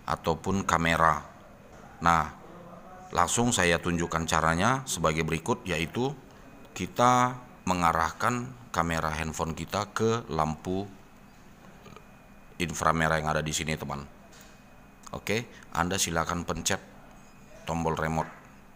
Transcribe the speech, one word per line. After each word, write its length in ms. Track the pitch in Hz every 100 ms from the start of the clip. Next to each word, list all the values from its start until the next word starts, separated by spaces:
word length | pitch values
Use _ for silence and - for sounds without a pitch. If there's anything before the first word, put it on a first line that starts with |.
ataupun 640 | - 80 - 80 101 98 -
kamera. 560 | 82 82 80 80 73 - - - - - - - -
Nah, 320 | 85 85 73 - - - - - - - -
langsung 400 | - 87 - 120
saya 240 | 107 87 82
tunjukkan 480 | 90 85 85 82 80
caranya 560 | 82 80 85 107 135
sebagai 380 | 131 90 80 80
berikut, 400 | 78 80 - 120
yaitu 480 | 92 80 82 113 131 151 - - - - -
kita 640 | - 90 - 123 123 123 127 - -
mengarahkan 880 | 95 90 82 82 80 - 113 123 123 - -
kamera 380 | 87 82 82 80
handphone 400 | 78 80 76 80
kita 360 | 78 80 95 101
ke 320 | - 110 117 -
lampu 560 | 80 78 76 92 95 104 - - - - - - - - - - - - - - - - -
inframerah 600 | 85 78 80 80 80 80
yang 120 | 76
ada 120 | 78
di 100 | 78
sini, 200 | 76 76
teman. 280 | 76 69 69 69 - - - - - - - - - -
Oke, 340 | - - 104 - - - -
Anda 240 | 87 95
silakan 460 | 90 82 80 87 85
pencet 340 | 82 - 98 - - - - - - - - -
tombol 300 | 82 80 78
remote. 320 | 78 80 78 - - - -